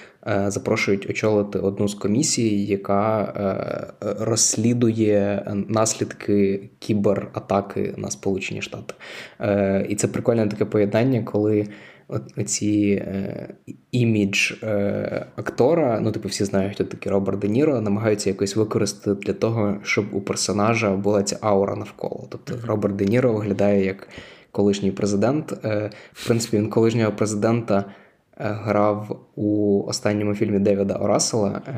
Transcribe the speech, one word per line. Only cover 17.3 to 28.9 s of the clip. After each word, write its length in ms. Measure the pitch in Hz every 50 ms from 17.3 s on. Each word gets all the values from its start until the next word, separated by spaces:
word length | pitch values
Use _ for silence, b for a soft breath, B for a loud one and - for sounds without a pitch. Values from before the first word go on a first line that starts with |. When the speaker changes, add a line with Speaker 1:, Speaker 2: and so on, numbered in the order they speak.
| 98 101
Speaker 1:
Де 100 | 104 101
Ніро, 320 | 107 127 151 156 139 117
намагаються 500 | 107 104 101 107 113 110 107 101 - 98
якось 260 | 95 - 101 98 -
використати 720 | 110 107 104 - 113 107 98 - - - 104 98 101 -
для 60 | 104 95
того, 440 | - - 110 113 117 104 101 98 101 -
щоб 220 | - - 113 101 104 -
у 80 | 101
персонажа 720 | 101 - - - - - 92 101 101 113 117 110 113 101 95
була 260 | 98 101 101 104 101 101
ця 140 | - - -
аура 360 | - 107 101 98 98 98 104
навколо. 500 | 104 107 - - - - - - - - -
Тобто 240 | - 117 - - -
Speaker 2:
Мгм. 100 | 120 113
Speaker 1:
Роберт 300 | 113 110 101 101 101 98
Де 80 | 101 101
Ніро 280 | 98 113 127 131 123 110
виглядає 520 | 107 107 101 95 95 101 101 101 101 95
як 240 | 95 98 - - B B B B B B B B B -
колишній 400 | 107 101 101 101 - 101 98 95
президент. 600 | 98 104 101 101 98 104 120 143 156 151 - - - -
Е, 260 | 107 107 104 107 104 B B B B B
в 140 | - -
принципі, 300 | - 117 117 117 - -
він 120 | 104 104 104
колишнього 420 | - 113 113 113 113 120 113 107 101
президента, 720 | - 110 104 107 104 104 110 113 117 113 - 101 98 - B B B B B B B B _ _ -
е, 200 | - 107 107 107 104
грав 580 | 110 101 104 104 107